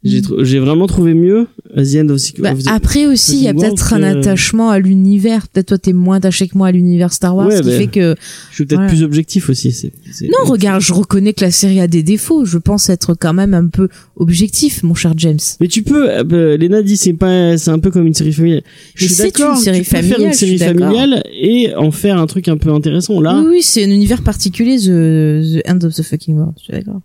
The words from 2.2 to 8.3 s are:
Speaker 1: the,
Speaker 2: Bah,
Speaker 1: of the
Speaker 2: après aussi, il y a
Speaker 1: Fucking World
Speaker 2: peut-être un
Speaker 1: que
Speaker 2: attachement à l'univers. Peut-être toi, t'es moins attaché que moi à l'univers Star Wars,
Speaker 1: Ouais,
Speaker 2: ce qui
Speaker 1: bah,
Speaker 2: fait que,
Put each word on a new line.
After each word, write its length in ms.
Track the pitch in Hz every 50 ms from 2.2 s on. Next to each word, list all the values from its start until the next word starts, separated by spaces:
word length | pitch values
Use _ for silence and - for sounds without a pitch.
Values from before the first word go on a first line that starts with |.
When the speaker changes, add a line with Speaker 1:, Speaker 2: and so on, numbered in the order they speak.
| 131
Speaker 1:
the, 180 | - - -
Speaker 2:
Bah, 120 | - - 139
Speaker 1:
of 100 | 135 131
the 60 | 190
Speaker 2:
après 380 | 214 220 - - - 285 294
aussi, 300 | 294 277 226 - - - 277
il 40 | 262
y 60 | 233
a 20 |
Speaker 1:
Fucking 100 | 185 147 180
World 140 | 220 208 185
Speaker 2:
peut-être 140 | - - 233
un 40 | 208 196 190 190
Speaker 1:
que 40 | 143
Speaker 2:
attachement 520 | 135 202 190 180 - - - 220 226 226
à 80 | 214 190
l'univers. 720 | 190 190 190 190 190 190 202 202 190 226 226 220 - -
Peut-être 180 | _ 190 190
toi, 120 | - 202 190
t'es 140 | - 196 180
moins 240 | 180 180 180 190 190
attaché 280 | 185 190 175 - 190
que 100 | 180 -
moi 120 | 196 190 185
à 40 | 180
l'univers 400 | 180 175 180 175 175 180 175 -
Star 220 | - - 180 180
Wars, 120 | 190 196 196
Speaker 1:
Ouais, 80 | 214
Speaker 2:
ce 60 | 196 147
qui 60 | 123
Speaker 1:
bah, 60 | 123 120
Speaker 2:
fait 80 | 202 117
que, 260 | - 208 180 170 156 - - -